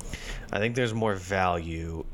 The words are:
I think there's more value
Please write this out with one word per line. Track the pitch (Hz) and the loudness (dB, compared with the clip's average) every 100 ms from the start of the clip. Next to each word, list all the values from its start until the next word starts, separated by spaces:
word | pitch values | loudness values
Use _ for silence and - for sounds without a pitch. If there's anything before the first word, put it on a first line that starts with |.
| - - - - - | -8 -8 -8 -8 -2
I | 98 | 0
think | 117 120 | 2 2
there's | 120 | 2
more | 110 110 | 2 2
value | 95 92 98 90 87 82 82 82 82 - | 0 0 4 4 4 0 -4 -4 -6 -4